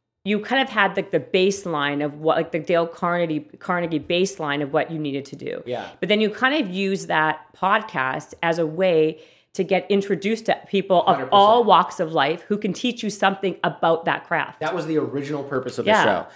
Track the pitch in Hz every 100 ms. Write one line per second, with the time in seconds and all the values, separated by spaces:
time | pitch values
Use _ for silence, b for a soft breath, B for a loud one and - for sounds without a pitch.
0 | _ _ 190 208 208 254 262 214 196 196
1 | 175 170 127 190 185 196 180 156 143 143
2 | 147 147 156 - 160 170 156 170 170 -
3 | 175 175 170 151 147 - - 180 170 156
4 | - 175 185 - 156 143 143 151 - 160
5 | 147 139 135 - - - - 120 95 -
6 | 185 208 214 214 254 302 208 180 196 196
7 | 170 165 156 151 - - 185 214 214 151
8 | 131 147 - - 170 165 160 160 190 160
9 | 156 160 B B B - 180 185 - 202
10 | 202 185 202 220 226 - - 196 - 175
11 | 180 143 131 202 202 240 214 170 180 -
12 | 165 160 139 170 - 208 214 165 247 240
13 | 214 196 196 196 190 180 175 - 170 165
14 | - 147 - 165 - - 156 175 156 156
15 | 127 135 143 147 139 139 123 - 185 214
16 | 139 90 -